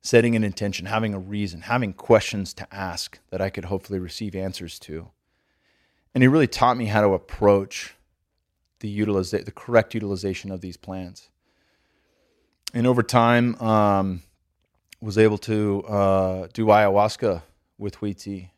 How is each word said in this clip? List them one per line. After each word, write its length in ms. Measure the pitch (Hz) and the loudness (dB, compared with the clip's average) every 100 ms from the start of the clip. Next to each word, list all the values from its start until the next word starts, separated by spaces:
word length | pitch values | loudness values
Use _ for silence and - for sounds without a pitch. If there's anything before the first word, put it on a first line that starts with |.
setting 360 | - 120 117 117 | 4 4 4 0
an 80 | |
intention, 420 | 107 92 101 98 95 | -2 -4 -6 -6 -6
having 260 | 110 110 | -4 -2
a 60 | 98 | -6
reason, 440 | 92 104 101 82 | -8 -6 -6 -8
having 300 | 98 120 113 | -4 -2 -2
questions 600 | 90 - 113 - 104 95 | -8 2 2 2 -8 -8
to 180 | - - | -12 -16
ask 460 | 98 95 85 - - _ | -10 -10 -8 -12 -16 _
that 100 | 92 | -6
I 100 | 95 | -6
could 140 | 98 | -6
hopefully 340 | 90 95 - 98 | -8 -8 -6 -8
receive 380 | 90 - 107 95 | -8 -10 -10 -8
answers 420 | 95 - 85 - | -10 -10 -14 -16
to. 300 | - 80 90 _ _ _ _ _ _ _ _ _ _ | -14 -14 -16 _ _ _ _ _ _ _ _ _ _
And 80 | 127 | 4
he 60 | 131 | 6
really 180 | 151 127 | 6 2
taught 300 | - 123 123 | 2 2 2
me 80 | 110 | 0
how 140 | 107 | 2
to 140 | 104 | 4
approach 800 | 92 - - 104 98 95 - - _ _ _ _ _ _ _ _ _ | 2 -4 2 4 4 2 -12 -16 _ _ _ _ _ _ _ _ _
the 180 | 107 104 | -8 -2
utiliza-, 480 | 107 98 92 107 104 | 0 0 -2 -4 -6
the 40 | |
correct 440 | - - 117 107 | -16 2 2 2
utilization 560 | 113 104 95 98 92 98 | -6 -6 -6 -6 -8 -10
of 100 | 92 | -12
these 160 | 90 85 | -12 -16
plants. 540 | - 95 90 98 _ _ _ _ _ _ _ _ _ _ _ _ _ _ - | -14 -12 -12 -18 _ _ _ _ _ _ _ _ _ _ _ _ _ _ -10
And 120 | 120 123 | -2 0
over 160 | 123 | 0
time, 520 | 110 123 117 120 120 113 | 2 4 4 4 2 -2
um, 600 | 113 110 104 98 98 90 - _ _ _ _ _ _ - | 0 2 4 2 0 -6 -12 _ _ _ _ _ _ -14
was 160 | 110 104 | -6 2
able 220 | 110 104 | 2 2
to, 440 | - 107 104 101 | -4 -2 0 -2
uh, 640 | - 104 98 95 92 92 87 | -2 0 2 2 0 -4 -10
do 140 | - 110 | -2 4
ayahuasca 760 | 104 104 98 107 - 113 87 - _ _ _ | 6 6 4 2 0 -4 -4 -8 _ _ _
with 180 | 104 - | -12 -8
Huitzi 500 | 104 98 - 98 92 | -8 -8 -12 -14 -14